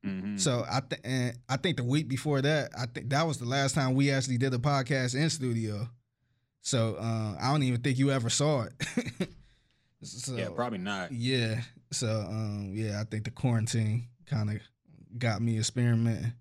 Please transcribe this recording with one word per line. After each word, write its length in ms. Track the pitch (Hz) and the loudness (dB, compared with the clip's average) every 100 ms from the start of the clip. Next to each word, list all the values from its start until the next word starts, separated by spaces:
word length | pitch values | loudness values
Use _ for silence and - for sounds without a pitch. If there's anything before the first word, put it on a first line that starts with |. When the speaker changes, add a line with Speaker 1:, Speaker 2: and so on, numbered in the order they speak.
Speaker 1:
Mm-hmm. 340 | 101 95 95 104 | -4 -4 -4 -2
Speaker 2:
So 260 | 95 123 95 | 0 0 0
I 100 | 110 | -2
th-, 200 | 139 - | -4 -8
and 320 | - 131 123 - - | -4 0 0 -4 -4
I 80 | 131 | -2
think 180 | 190 156 | 0 0
the 80 | |
week 240 | 120 143 160 | 2 2 0
before 320 | 127 156 143 | -2 0 2
that, 300 | 143 156 135 - | 4 2 0 -6
I 80 | 120 | -8
think 240 | - - | -6 0
that 160 | 139 165 | 2 2
was 100 | 147 | 0
the 60 | |
last 300 | 120 139 139 | -2 2 2
time 200 | 151 131 | 2 2
we 160 | 131 139 | 4 4
actually 280 | 135 127 123 | 4 2 2
did 160 | 135 | 2
a 40 | 127 | 2
podcast 560 | 135 143 127 135 127 | 2 2 2 0 0
in 140 | 123 160 | 2 0
studio. 580 | 160 127 117 110 104 120 - _ _ _ _ _ _ | 0 -2 -2 -2 -4 -6 -10 _ _ _ _ _ _
So, 340 | - 123 113 85 | -2 2 2 0
uh, 380 | 113 113 110 85 | -2 -2 -2 -2
I 140 | 127 | 0
don't 100 | 151 | 2
even 180 | 131 123 | 4 2
think 160 | 131 127 | 2 4
you 120 | 139 | 4
ever 200 | 135 117 | 4 2
saw 320 | - 143 147 | 2 2 2
it. 640 | 110 - - - - - 180 | 0 -6 -4 -2 -4 -4 -6
<laughs> 40 | - - _ _ _ _ _ | -6 -20 _ _ _ _ _
So, 320 | 151 120 123 | -14 -10 -6
Speaker 1:
Yeah, 140 | 123 113 | -4 -4
probably 300 | 85 120 107 | -2 -4 -2
not. 340 | 92 101 90 | -4 -4 -4
Speaker 2:
yeah. 480 | 123 120 131 113 110 117 - _ | -4 0 0 0 -2 -6 -14 _
So, 160 | - 113 110 98 | -4 -2 -2 -2
um, 440 | 107 110 104 101 | -4 -4 -4 -6
yeah, 280 | 98 110 104 | -4 -4 -4
I 20 | |
think 200 | 107 107 | -4 -4
the 60 | 107 | -6
quarantine 760 | - 131 117 113 117 110 110 120 - - | -2 0 2 2 0 0 0 -4 -16 -6
kinda 320 | 110 107 107 - _ _ - - 117 | -2 -2 -4 -8 _ _ -20 -16 -4
got 240 | 117 104 | -2 0
me 160 | 113 113 | 0 2
experimenting. 720 | 107 - 120 117 117 110 117 - | 0 2 4 4 4 2 -2 -6